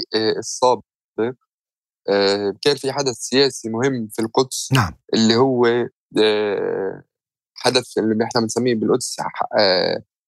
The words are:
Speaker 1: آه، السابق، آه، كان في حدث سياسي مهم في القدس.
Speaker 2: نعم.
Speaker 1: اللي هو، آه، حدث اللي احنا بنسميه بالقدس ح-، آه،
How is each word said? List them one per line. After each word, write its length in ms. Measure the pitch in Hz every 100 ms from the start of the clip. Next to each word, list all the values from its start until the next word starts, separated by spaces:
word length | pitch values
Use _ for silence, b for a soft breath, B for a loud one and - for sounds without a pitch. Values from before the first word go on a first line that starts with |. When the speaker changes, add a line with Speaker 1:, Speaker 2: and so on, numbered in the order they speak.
| -
Speaker 1:
آه، 160 | 110 110 101
السابق، 440 | 113 - 127 117 - _ _ - 113 131 _ _ _ _ _ _ -
آه، 460 | 101 98 101 101 98
كان 140 | 147 135
في 160 | 135
حدث 240 | 139 135 117
سياسي 520 | - 127 139 - 110
مهم 400 | 113 135 127 110
في 100 | -
القدس. 460 | 110 - 127 - -
Speaker 2:
نعم. 200 | 135 92 - -
Speaker 1:
اللي 220 | 113 110 113
هو، 300 | 135 123 120 120 117 _ _ 104
آه، 840 | 107 107 104 92 92 90 95 95 - _ _ _ _
حدث 440 | - 123 127 120 -
اللي 260 | 110 110
احنا 160 | 113 120
بنسميه 340 | 110 117 123
بالقدس 460 | 113 104 127 - -
ح-، 380 | - - - 120
آه، 440 | 101 92 85 85 - _